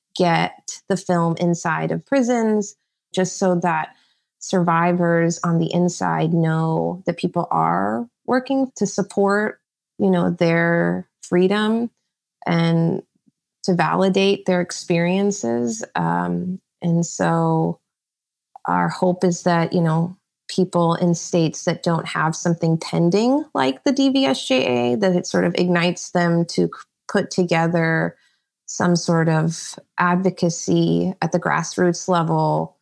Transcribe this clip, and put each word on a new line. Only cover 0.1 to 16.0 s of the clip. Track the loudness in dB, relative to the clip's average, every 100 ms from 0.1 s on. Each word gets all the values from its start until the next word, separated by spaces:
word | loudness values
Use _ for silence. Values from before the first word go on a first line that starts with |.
| -2
get | 2 2 0 -6 -16 -14 -6
the | -4
film | 0 0 0 0
inside | 0 0 -2 -4 -2
of | -4
prisons, | -2 0 2 0 2 0 -2 -10 _ _ _
just | -2 -2 0
so | 0 2
that | 0 -2 -4 _ _ _ _ _
survivors | -4 0 2 2 2 2 2 2 2 0
on | -2 0
the | 0
inside | 0 0 0 -2 0 0
know | 2 2 0 0 -2 -2 -4 -6
that | -4
people | -4 -2 -2
are | 0 2 2 0 -4 -6 _ -2
working | -2 0 -2 -2 -2
to | -4
support, | -2 -4 0 0 2 -2 -6 _ _ _ -2
you | 0
know, | 2 2
their | 0 2 2 2 2 0 -2 -6 _
freedom | -2 2 2 2 0 0 -4 _ _ _ _ _
and | -2 2 2 2 2 -2 -6 _ _ _ _ _
to | -2
validate | 2 2 2 2 2 2 0 0
their | 0
experiences. | -2 -6 -2 0 2 2 0 -2 -2 -2 -2 -4 -8
Um, | -4